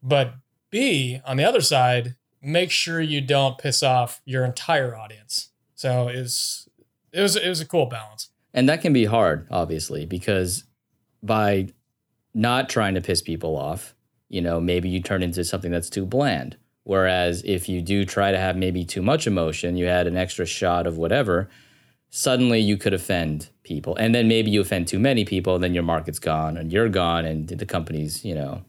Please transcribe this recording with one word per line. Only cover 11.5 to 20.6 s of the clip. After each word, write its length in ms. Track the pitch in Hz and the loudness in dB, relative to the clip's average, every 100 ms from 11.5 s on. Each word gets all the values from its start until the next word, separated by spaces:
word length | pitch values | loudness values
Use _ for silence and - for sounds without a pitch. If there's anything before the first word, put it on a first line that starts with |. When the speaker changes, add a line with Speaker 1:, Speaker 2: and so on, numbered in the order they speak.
| 98 95 - _ _ _ _ _ | 2 0 -8 _ _ _ _ _
Speaker 2:
not 340 | 110 117 123 135 | 0 2 2 2
trying 260 | - 104 | 0 2
to 60 | 95 | 0
piss 220 | 90 90 | 0 -2
people 340 | - 80 82 76 | -2 -6 -4 -4
off, 380 | 69 87 - _ _ _ _ | -4 -6 -10 _ _ _ _
you 140 | 98 | -6
know, 180 | 87 85 | -2 0
maybe 280 | 87 90 90 | 0 0 0
you 100 | 92 | -4
turn 220 | 87 98 | -2 -2
into 200 | 90 87 | -2 -2
something 260 | 87 95 90 | -4 -4 -2
that's 180 | 87 82 | -4 -4
too 160 | - | -6
bland. 540 | 95 127 143 85 65 - _ _ | -2 0 0 0 -6 -12 _ _
Whereas 580 | - 95 92 92 87 87 - | -2 2 4 2 2 -2 -2
if 200 | 95 90 | -4 -2
you 120 | 92 | -6
do 240 | 85 101 | 0 0
try 260 | 98 - 98 | 0 0 2
to 80 | 95 | 2
have 180 | 95 92 | 0 0
maybe 280 | 92 90 | -2 -2
too 180 | 85 - | -4 -2
much 240 | 95 156 123 | 0 0 2
emotion, 500 | 95 82 80 87 90 | 0 0 -2 -4 -2
you 100 | 87 | 0
add 200 | 90 87 | 2 2
an 100 | 90 | 0
extra 260 | 92 - 87 | -4 -4 -6
shot 400 | - | -2